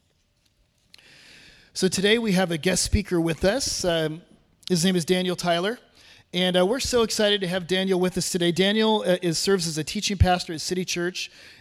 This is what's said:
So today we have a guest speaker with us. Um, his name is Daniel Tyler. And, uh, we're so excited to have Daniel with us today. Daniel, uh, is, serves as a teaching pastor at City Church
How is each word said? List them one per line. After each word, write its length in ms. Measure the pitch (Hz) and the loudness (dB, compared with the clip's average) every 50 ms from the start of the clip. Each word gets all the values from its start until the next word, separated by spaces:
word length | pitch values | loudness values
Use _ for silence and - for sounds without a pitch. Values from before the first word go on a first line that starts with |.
| _ _ _ _ _ _ _ _ _ _ _ _ _ _ _ _ _ _ - - - - - - - - - - - - - - - _ - | _ _ _ _ _ _ _ _ _ _ _ _ _ _ _ _ _ _ -20 -20 -20 -20 -20 -20 -20 -20 -20 -20 -20 -20 -20 -20 -20 _ -4
So 140 | - 185 185 | -2 -2 0
today 280 | - 196 190 202 226 | 0 0 2 2 2
we 160 | 240 226 214 | 2 2 2
have 180 | 175 185 190 170 | 2 2 2 0
a 60 | 170 | -2
guest 260 | 147 139 185 180 - | -2 0 0 0 0
speaker 380 | - - - 208 185 - 180 170 | 0 0 0 0 0 0 0 0
with 240 | 165 165 151 - 190 | 0 0 0 0 2
us. 400 | 190 226 269 - - - - - | 2 2 0 -2 -4 -4 -2 0
Um, 380 | 175 165 160 156 151 156 170 - _ _ _ _ _ _ _ _ | 0 0 0 0 -2 -4 -8 -14 _ _ _ _ _ _ _ _
his 160 | - 185 160 | -2 0 2
name 140 | 170 190 185 | 2 2 2
is 80 | 175 143 | 0 0
Daniel 320 | - 185 185 180 180 175 | 0 0 0 0 -2 -4
Tyler. 420 | - 180 180 170 170 185 214 254 - - _ _ - - - - - _ _ | -2 0 0 0 0 0 -2 -4 -6 -12 _ _ -20 -20 -20 -20 -20 _ _
And, 240 | - 180 185 185 180 | -2 -2 0 2 4
uh, 80 | 180 180 | 4 4
we're 160 | 190 254 269 | 2 2 -2
so 220 | - - 247 233 | -2 0 0 2
excited 400 | 226 220 - - 214 208 208 202 | 2 0 0 0 2 2 2 0
to 60 | 190 170 | 0 -2
have 180 | 185 190 170 | -4 -4 -4
Daniel 340 | 147 185 190 190 190 185 175 | -2 -2 0 0 0 2 2
with 160 | 185 180 - | 0 0 0
us 140 | 180 - - | -2 -4 -2
today. 200 | - 175 170 175 | -2 0 0 0
Daniel, 540 | 160 180 190 202 214 220 220 220 214 214 202 | 2 2 2 2 2 2 2 2 2 2 2
uh, 120 | 185 180 180 | 0 0 0
is, 160 | 180 170 151 - | 0 -2 -2 0
serves 300 | - 202 196 180 160 165 | 0 0 0 0 0 -2
as 80 | 147 | -4
a 80 | 156 151 | -6 -6
teaching 320 | - - 208 - - 202 | -6 -6 -6 -4 -2 0
pastor 380 | 165 185 185 180 175 - - 160 | 2 4 4 2 2 -2 -6 -10
at 80 | 147 | -8
City 240 | - - 180 185 165 | -6 -6 -4 -4 -4
Church 440 | - - 175 175 185 - - - - - - - - - - | -4 -4 -4 -4 -4 -6 -8 -10 -12 -14 -20 -20 -20 -20 -12